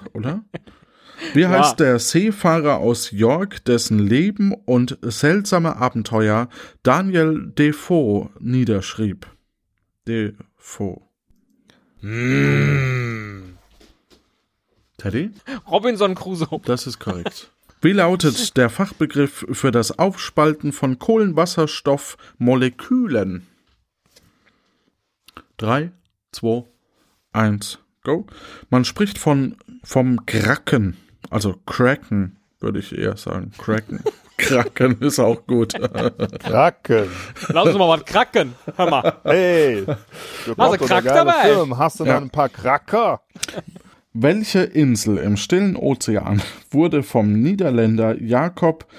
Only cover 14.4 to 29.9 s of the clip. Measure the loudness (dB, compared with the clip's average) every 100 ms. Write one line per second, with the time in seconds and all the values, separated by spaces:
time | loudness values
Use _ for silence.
14.4 | _ _ _ _ _ -10 -6 -4 -6 -10
15.4 | -14 -14 -4 0 0 0 -2 -2 -8 -6
16.4 | -6 -6 -4 -4 -6 -10 -10 -8 -8 -12
17.4 | -20 _ _ _ 0 2 2 2 0 0
18.4 | -2 2 0 0 -6 -2 -2 0 -2 -2
19.4 | -10 -4 0 0 0 0 -2 -2 -6 0
20.4 | 0 0 -4 -4 -4 -2 0 2 2 0
21.4 | 0 0 -2 -2 -2 -2 -4 -18 -20 _
22.4 | 2 4 2 -2 -2 -2 0 0 -2 -6
23.4 | -12 _ _ _ _ _ _ _ _ _
24.4 | _ _ _ _ _ _ _ _ _ -20
25.4 | -20 -8 -2 -2 -2 -10 _ _ _ -6
26.4 | -2 -2 -4 _ _ _ _ _ _ -2
27.4 | 0 0 -6 -16 _ _ -4 -4 -6 -18
28.4 | -20 -20 -2 0 0 -2 -4 -2 0 0
29.4 | 0 -6 -20 -20 -4